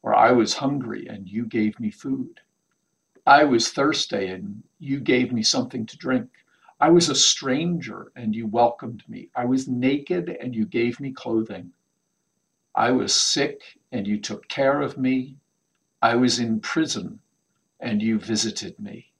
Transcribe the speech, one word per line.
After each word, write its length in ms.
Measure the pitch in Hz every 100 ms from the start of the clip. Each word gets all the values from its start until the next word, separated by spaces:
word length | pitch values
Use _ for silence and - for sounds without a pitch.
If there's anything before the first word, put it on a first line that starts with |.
For 120 | 107
I 200 | 110 117
was 200 | 123 110 -
hungry, 500 | 139 143 113 104 -
and 200 | 104 92
you 200 | 107 113
gave 320 | 113 107 -
me 100 | 110
food. 520 | - 135 135 120 - _ _ _ _ _ _ _ _ -
I 180 | 143
was 280 | 147 120 -
thirsty, 560 | - 147 - - - 92
and 340 | 92 101 104 - _
you 220 | 139 139
gave 340 | 117 127 123
me 80 | 120
something 460 | 107 135 123 113 110
to 100 | -
drink. 320 | - 127 - _ _ _ _ _
I 120 | 151
was 180 | 175 165
a 60 | 131
stranger, 960 | - - 135 135 170 165 113 107 - -
and 200 | 110 110
you 100 | 110
welcomed 580 | 113 120 - 120 104 -
me. 200 | - - 123
I 100 | 123
was 220 | 131 -
naked, 640 | 123 131 147 - 180 170
and 240 | - 131
you 140 | 113 107
gave 320 | 123 120 113
me 120 | 139
clothing. 600 | 131 123 113 110 95 87 _ _ _ _ _ _ _ _ _ _ -
I 160 | 120
was 240 | 131 - -
sick, 640 | - - - - - _ _
and 140 | 123 98
you 140 | 104
took 280 | - 104 -
care 320 | - 135 143
of 160 | 139 -
me. 420 | 127 131 131 - _ _ _ _ _ _
I 100 | 113 120
was 200 | 123 -
in 220 | 113 110
prison, 600 | - 160 156 107 90 - _ _ _ _ _ _
and 200 | 127 104
you 200 | 113 107
visited 580 | - 107 110 - 98 -
me. 320 | - - _